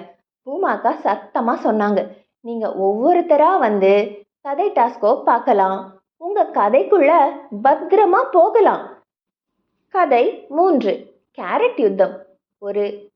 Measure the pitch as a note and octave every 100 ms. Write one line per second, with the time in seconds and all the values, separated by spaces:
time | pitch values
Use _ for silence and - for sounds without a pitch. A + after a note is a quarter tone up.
0 | - _ _ _ B3+ E4 E4+ G3+ A#3 D#4
1 | - G#3 - C#4 A#3 B3+ B3+ G#3+ G#3 G3
2 | - - _ _ A#3 A#3 G#3+ - G3 G#3+
3 | D4 F4+ E4+ D4 D#4+ F#4 A3+ G#3 F#3+ G3+
4 | A3 - - _ C#4 C#4+ G4+ E4 A#3+ -
5 | G#3 - - A#3+ B3 G3+ F#3+ G3 F#3+ -
6 | _ _ E4+ G#4 - C4 G#3 C4+ G4 F#4+
7 | C#4+ E4 C#4 C#4 - G#3 C4+ D#4 E4 G4+
8 | F#4 F#4+ - F4+ G4+ A4 D4+ F#3 - -
9 | _ _ _ _ _ _ _ _ _ F#4+
10 | D#4 A#3+ F4 - - D4 F#4 C4+ G#3 -
11 | - _ _ - F#3 C4+ B4 G4 G#3 F#3+
12 | F3+ - - _ _ _ G3+ G3+ G3+ G#3
13 | -